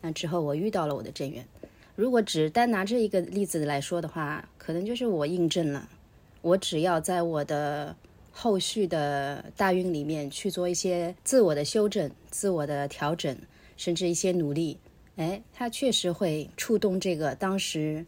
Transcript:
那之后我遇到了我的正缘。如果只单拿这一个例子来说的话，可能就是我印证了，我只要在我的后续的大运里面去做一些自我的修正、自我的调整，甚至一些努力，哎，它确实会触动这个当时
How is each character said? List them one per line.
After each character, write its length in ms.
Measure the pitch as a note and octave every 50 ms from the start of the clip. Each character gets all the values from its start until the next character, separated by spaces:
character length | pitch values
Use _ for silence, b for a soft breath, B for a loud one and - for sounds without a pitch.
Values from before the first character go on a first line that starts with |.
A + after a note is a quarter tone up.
那 120 | - E3
之 160 | D#3 - - D#3
后 120 | E3 F3
我 140 | D#3 C#3+ C#3+
遇 160 | D#3 F#3 A3
到 160 | G#3+ F#3+ D#3+
了 80 | D3+ C#3+
我 80 | B2+
的 80 | - -
正 180 | - - C#3 C3+
缘。 160 | C3+ A#2+ B2+ - - B B B B B B B B
如 140 | - G#3 C4
果 100 | B3 A#3
只 300 | G#3 - - D#3+ D#3 D#3
单 200 | D#3+ A#3+ A#3+ B3
拿 140 | A3+ F#3+ F#3+
这 140 | G3+ A#3 B3
一 100 | A3 G3+
个 140 | - F#3
例 240 | E3+ - - G3+ G3+
子 180 | - - E3 D3+
来 160 | D3 D3 C#3
说 220 | C#3+ - F3+ E3+
的 40 | D#3+
话， 400 | D#3+ - E3+ D3+ C#3+ D3+ - - - - -
可 120 | - -
能 140 | D#3+ E3+ F#3+
就 100 | G#3+ A#3+
是 120 | A#3+ B3+
我 200 | A#3 F#3+ D#3 D3
印 220 | D3 F3+ F3+ E3+ D#3+
证 240 | - F3+ E3 D3
了， 160 | C#3+ C3+ - - - - - - - - - - - -
我 120 | - E3+ F#3
只 260 | F#3+ - - E3+ D#3
要 200 | E3 F#3 F3 D#3+
在 220 | D#3 - F3+ F3
我 200 | E3+ E3+ D#3+ D3+
的 540 | D3 - D3+ D3 D3 C#3+ D3 D3 D3 D3+ E3 - - - - - - -
后 280 | - - - A#3+ G3+ F#3
续 280 | - - - A3 G3+
的 560 | E3+ F3 D#3+ D3 C#3+ C#3+ C#3 C#3 C#3 C#3+ - - - -
大 160 | - G3+ F#3+
运 220 | F#3 F#3 F3+ F#3 E3+
里 100 | D3 D3
面 260 | D3+ D#3+ D3+ D3 C#3
去 200 | C#3 - - G3+
做 180 | - F3+ F3+ F3+
一 60 | F3+
些 400 | - - F#3+ F3+ F3 E3+ E3+ F#3 - -
自 160 | - C4 C4
我 140 | A3 E3+ D3+
的 100 | C#3+ D3
修 240 | - - A3 G#3 G#3
正、 220 | G3+ G#3 D#3+ C3+ - - - -
自 200 | - - - G3+
我 160 | F#3 D#3+ C#3+
的 200 | C#3+ D3 C#3 C#3+ C#3+
调 280 | - - D#3 D3 E3
整， 180 | E3+ - D3 B2+ A2+ - b b b b b b -
甚 160 | - F3+ E3+
至 160 | E3 F#3 E3+
一 20 |
些 180 | F3 - - F#3
努 220 | F3 F3 D#3+ C#3+
力， 240 | C#3+ D#3 E3 D3+ - - - - - - - - _
哎， 240 | - D#3+ E3 G3 G#3+ A#3 - -
它 160 | - B3 A#3+
确 200 | A#3 - C#4 B3+
实 220 | A3 - - F3+
会 340 | E3+ - G#3 E3+ D3+ D#3 C#3+ - - -
触 200 | - - A3+ G3
动 220 | - G3+ F#3 F#3+
这 160 | - F#3+ F3
个 180 | D#3+ D#3 C#3+ B2+
当 220 | - G3 F#3+ G3 F#3+
时 460 | - - - D#3 D3+ D#3 D3+ D#3 E3+